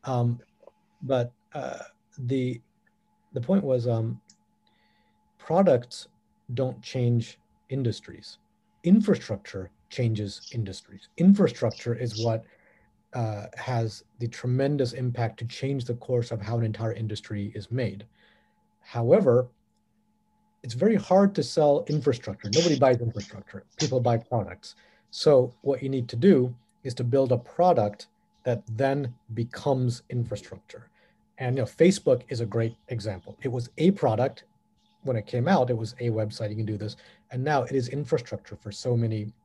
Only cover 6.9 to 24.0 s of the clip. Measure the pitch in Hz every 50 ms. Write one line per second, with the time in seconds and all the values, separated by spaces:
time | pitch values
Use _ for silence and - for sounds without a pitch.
6.9 | - 131 123 120 120 117 110 - - _ _ _ _ _ _ _ 131 139 131 117
7.9 | 98 - _ - - - - - - _ _ _ _ _ _ _ _ _ - 170
8.9 | 190 226 202 - 175 - - - 107 98 _ - - 95 92 90 _ _ _ _
9.9 | - - 123 117 110 101 104 98 - - - - - 120 110 98 95 - _ _
10.9 | - 190 - _ _ - 170 190 202 208 190 - - - - - - - - 120
11.9 | 117 - 123 117 101 107 113 117 113 113 - _ _ _ _ _ _ _ _ _
12.9 | _ _ _ _ - 131 113 110 107 101 98 - - - - - 127 117 113 110
13.9 | 104 - _ _ _ _ 120 117 - - - 127 123 131 135 139 147 139 131 127
14.9 | - - 127 123 120 120 120 113 - - 117 117 - - - 135 139 135 120 -
15.9 | 120 123 - - 127 120 117 - 117 101 98 101 117 117 117 110 104 - 110 110
16.9 | 107 - 113 104 104 101 - - 104 101 101 101 - 104 101 - 120 131 123 101
17.9 | 92 101 - _ _ _ _ _ _ _ _ _ _ _ _ _ _ _ _ -
18.9 | - 120 117 120 156 220 196 135 117 123 127 - _ _ _ _ _ _ _ _
19.9 | _ _ _ _ _ _ _ _ _ _ _ _ _ _ - 120 113 123 175 214
20.9 | 226 190 - - 180 190 202 196 196 - 151 - - 170 151 147 143 131 - -
21.9 | 147 151 127 147 131 127 - - - - - 101 101 156 170 175 151 131 139 131
22.9 | 127 120 120 113 - 101 104 - - 104 - _ - 101 - _ _ - 156 127
23.9 | 131 127